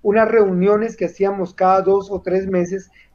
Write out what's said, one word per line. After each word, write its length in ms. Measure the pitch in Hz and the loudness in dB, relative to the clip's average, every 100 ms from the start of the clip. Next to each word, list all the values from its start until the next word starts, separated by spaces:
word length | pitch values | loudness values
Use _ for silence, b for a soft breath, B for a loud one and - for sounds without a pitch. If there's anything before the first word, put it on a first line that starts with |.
unas 260 | 208 208 214 | 0 2 2
reuniones 680 | 226 202 180 190 208 220 - | 4 2 2 2 0 -2 -6
que 100 | 175 | -8
hacíamos 480 | - 196 196 180 | -2 -4 -2 -6
cada 280 | - 185 190 | -2 2 2
dos 280 | 185 196 190 | 2 0 -2
o 100 | 190 | -8
tres 260 | 185 185 190 | -4 -4 -2
meses 420 | 185 175 190 - b b | -2 -2 -6 -12 b b